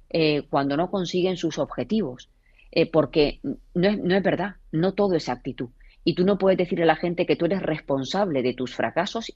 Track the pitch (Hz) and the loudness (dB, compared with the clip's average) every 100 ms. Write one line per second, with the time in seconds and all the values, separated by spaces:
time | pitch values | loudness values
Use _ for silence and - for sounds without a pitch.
0 | _ 170 156 147 - 147 139 143 175 202 | _ 2 2 2 0 0 0 0 0 -2
1 | 170 180 185 180 165 160 139 - 120 220 | -2 0 0 0 -4 -2 -4 -4 -2 -2
2 | 156 127 - _ _ _ - - 160 160 | -2 -6 -16 _ _ _ -6 0 2 2
3 | 147 160 147 - 147 - - 175 185 214 | 2 2 2 0 -8 -10 -6 0 2 2
4 | 180 190 185 147 196 - - 156 185 190 | 2 2 2 0 -4 -8 -8 -2 0 0
5 | 202 165 - 123 - 117 127 - - - | 0 0 -2 -6 -8 -8 -10 -12 -20 -4
6 | - 170 180 196 196 185 175 175 165 156 | -2 2 2 4 4 2 2 2 2 2
7 | 175 175 170 147 170 196 202 208 - 135 | 0 -2 0 0 0 -2 -2 -6 -4 -4
8 | 131 190 208 139 123 123 127 - 117 160 | -2 -2 0 0 -2 -2 -6 -4 -4 -2
9 | 180 233 - | -4 -6 -10